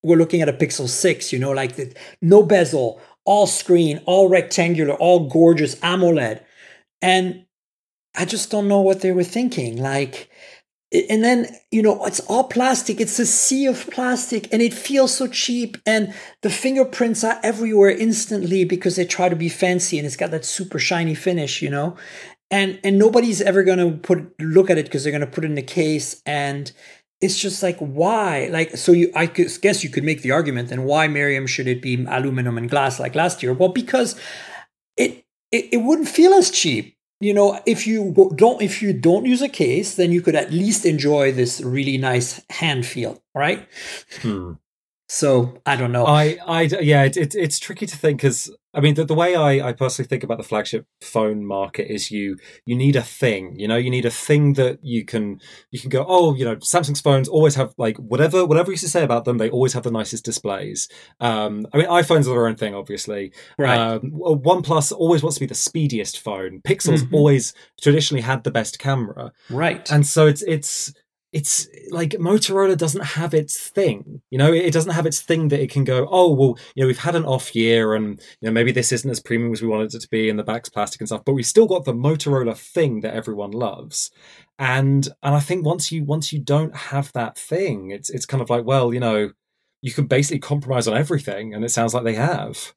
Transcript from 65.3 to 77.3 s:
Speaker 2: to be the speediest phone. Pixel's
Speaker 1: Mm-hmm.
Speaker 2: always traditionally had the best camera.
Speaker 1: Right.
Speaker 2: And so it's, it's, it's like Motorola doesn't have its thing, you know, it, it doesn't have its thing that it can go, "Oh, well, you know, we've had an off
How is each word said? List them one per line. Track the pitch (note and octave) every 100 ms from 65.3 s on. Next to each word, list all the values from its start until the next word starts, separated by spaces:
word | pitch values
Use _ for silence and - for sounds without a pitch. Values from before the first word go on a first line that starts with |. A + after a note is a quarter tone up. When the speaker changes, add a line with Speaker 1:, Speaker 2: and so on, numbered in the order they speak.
| C#3+
Speaker 2:
to |
be | C3+
the |
speediest | - - E3+ D3 A#2 G2 -
phone. | - G2 F#2+ F2+
Pixel's | - F#3+ - D#3+
Speaker 1:
Mm-hmm. | B2+
Speaker 2:
always | D3+ D3 C3+ - - _ _
traditionally | C#3+ D3 D3 C3+
had | A#2 C3
the | A#2+
best | A2+ A2 -
camera. | C3+ C3+ G#2+ - B2 _ _
Speaker 1:
Right. | B2 E3 - -
Speaker 2:
And | D3 C#3+
so | E3 D#3
it's, | D3
it's, | G3+ D#3 D3 - - C#3+ _ _ _
it's | D#3 C#3+ - - - -
like | E3+ D#3+
Motorola | G3 E3+ G#3+ G#3 G3 G3
doesn't | F3+ E3 E3+
have | C#3+ - E3
its | D#3 D3+ - -
thing, | - F#3 G2+ - - _
you | C3
know, | D3
it, | E3
it | F3+
doesn't | D#3+ D#3+
have | E3
its | E3 D3
thing | - D#3+ D#3
that | C#3
it | C3
can | C#3+
go, | C3 B2+ -
"Oh, | F#3 F3+
well, | C#3 C3+ A#2+ -
you | -
know, | C3+
we've | B2+
had | -
an | E3
off | D3+